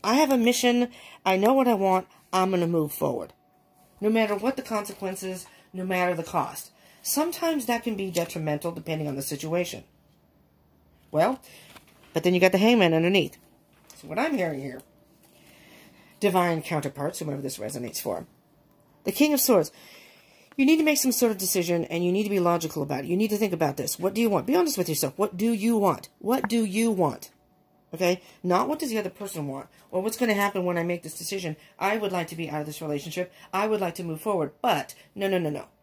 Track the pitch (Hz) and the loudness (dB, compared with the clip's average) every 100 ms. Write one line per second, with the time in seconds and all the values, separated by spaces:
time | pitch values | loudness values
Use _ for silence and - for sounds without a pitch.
0 | 196 254 302 262 233 240 247 240 240 - | 4 4 4 4 4 4 4 4 0 -4
1 | - - 190 190 208 269 247 208 190 185 | -20 -6 0 4 4 4 4 2 4 2
2 | 185 _ _ 185 185 185 170 170 151 - | 0 _ _ 0 2 2 2 0 0 -2
3 | 151 120 80 _ _ _ _ _ _ _ | -2 -2 -8 _ _ _ _ _ _ _
4 | 208 226 214 208 226 262 - 220 202 190 | 0 2 2 0 -2 -4 -4 -6 -6 -8
5 | 190 190 190 185 - - _ 185 185 185 | -8 -6 -8 -10 -14 -20 _ -10 -4 0
6 | 180 165 160 170 127 - - _ - - | 0 0 -2 -4 -4 -8 -16 _ -20 -12
7 | - 277 320 339 330 311 240 233 233 208 | -4 -2 -2 0 -2 0 0 -2 -2 -4
8 | 196 175 170 165 156 147 170 170 160 156 | -2 -2 -2 -4 -2 -2 -4 -8 -6 -4
9 | 147 143 139 143 156 170 175 104 - _ | -4 -6 -6 -8 -4 -2 -4 -8 -16 _
10 | _ _ _ _ _ _ _ _ _ _ | _ _ _ _ _ _ _ _ _ _
11 | _ 151 190 269 - - - - _ _ | _ 2 2 0 -10 -20 -20 -20 _ _
12 | - 165 180 180 185 185 220 240 180 160 | -6 -2 2 4 4 6 6 6 6 6
13 | 170 196 143 - _ _ _ _ _ - | 4 2 0 -6 _ _ _ _ _ -20
14 | - 165 302 269 170 139 135 123 - _ | -8 -4 -2 -2 -2 -4 -10 -12 -20 _
15 | _ _ _ _ - - - - - - | _ _ _ _ -20 -20 -20 -20 -20 -20
16 | - _ 202 180 175 165 - 156 143 139 | -20 _ 2 4 2 0 -2 -4 -4 -6
17 | 143 185 156 143 139 - 107 143 120 - | -6 -6 -6 -6 -8 -8 -8 -8 -8 -8
18 | - 85 - _ _ _ _ _ _ _ | -6 -6 -10 _ _ _ _ _ _ _
19 | - 196 302 277 - 208 151 - - - | -6 2 4 4 4 4 4 -6 -20 -20
20 | - - _ _ _ - 269 320 311 285 | -20 -20 _ _ _ 0 4 6 4 2
21 | 262 233 240 196 190 190 170 170 - 170 | 0 2 2 0 -2 -2 0 0 0 0
22 | 175 190 208 196 175 170 165 160 143 139 | 0 2 0 2 2 2 -2 -6 -4 -4
23 | 143 180 214 208 214 170 156 139 131 - | -2 0 0 0 0 0 0 -2 -6 -2
24 | 185 202 233 190 196 320 339 233 165 151 | -2 0 2 2 2 2 2 0 -2 0
25 | 143 - 202 180 220 226 220 226 196 147 | -2 0 -2 0 0 2 2 4 2 0
26 | - _ 196 262 208 233 214 202 226 196 | -6 _ -2 -2 0 0 0 0 0 2
27 | 160 117 - _ _ _ _ _ _ 165 | 0 0 -14 _ _ _ _ _ _ -2
28 | 180 180 - - 180 180 254 302 285 220 | 0 0 -6 -8 0 0 0 -4 -2 -4
29 | 190 - 196 170 143 135 - _ _ 185 | -6 -8 -12 -8 -8 -8 -14 _ _ -4
30 | 202 220 240 202 202 202 180 175 170 175 | -4 -2 0 2 0 0 -2 -2 -2 -4
31 | 160 - 170 196 175 156 - - 190 220 | -8 -12 -8 -6 -6 -8 -14 -4 -2 -2
32 | 208 180 165 165 160 151 151 147 156 147 | -2 -4 -6 -8 -6 -6 -8 -8 -6 -6
33 | 160 175 180 - - 190 214 214 185 165 | -6 -8 -8 -10 -8 -4 0 0 -2 -6
34 | 170 160 220 190 147 - - 160 - - | -8 -6 -2 -2 -2 -2 -2 -2 -4 -16
35 | - - 196 185 160 147 - _ | -18 -4 0 0 0 -4 -10 _